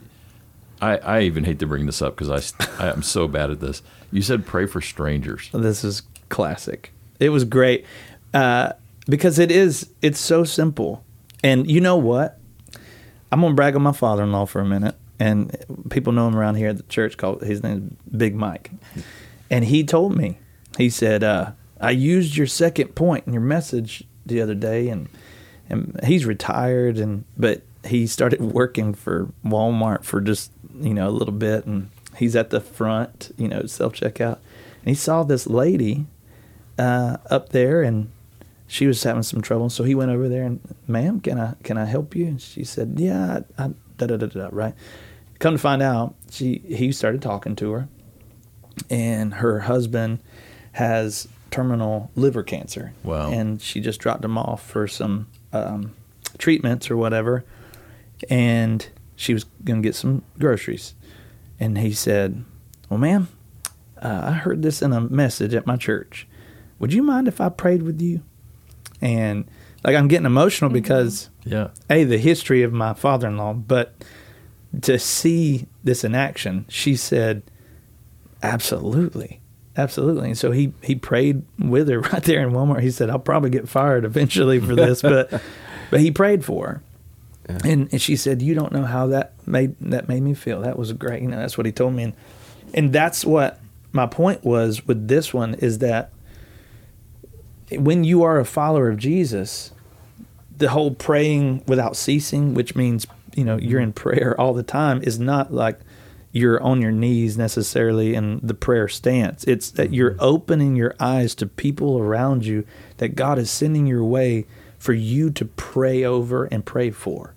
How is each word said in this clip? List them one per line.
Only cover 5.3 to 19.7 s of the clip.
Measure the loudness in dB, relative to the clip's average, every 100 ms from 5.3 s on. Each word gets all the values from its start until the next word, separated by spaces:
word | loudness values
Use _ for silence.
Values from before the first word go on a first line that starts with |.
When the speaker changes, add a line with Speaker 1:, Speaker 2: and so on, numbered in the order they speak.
| -8 -8
Speaker 2:
This | -2 0 0
is | -4 -6 -10 -18 -8
classic. | -4 -4 -4 -10 -12 -16 -20 -16 0
It | 2
was | 4
great, | 2 4 4 2 -2 -20 -20 -20 -2
uh, | 2 4 2 0 -4 -18 -10 -2
because | 2 4 4
it | 4
is, | 6 4 2 -8 -2
it's | 0 0
so | 2 2
simple. | 2 2 0 0 -4 -6 -12 -20 -20 0
And | 2 4 4
you | 4
know | 6 4
what? | 4 2 0 -6 -20 -20 -20 -20 -20 -20 -20 -20 -2
I'm | 2
gonna | 4
brag | 4 4 4
on |
my | 2
father-in-law | 2 2 2 2 0 -2
for | -2
a |
minute. | 0 0 0 -4 -10 -2
And | 0 2 0 -6 -14 -14 -6
people | -2 0
know | 2 2
him | 2
around | 0 0
here | 0
at | -2
the |
church. | -4 -2 -2 -2
Called, | -4 -4
his | -4 -4
name | -4 -6 -8 -14 -8
is | -2
Big | 0
Mike. | 0 -4 -6 -14 -20 -16 -16 -16 -18 -20 -20 -2
And | 0
he | 2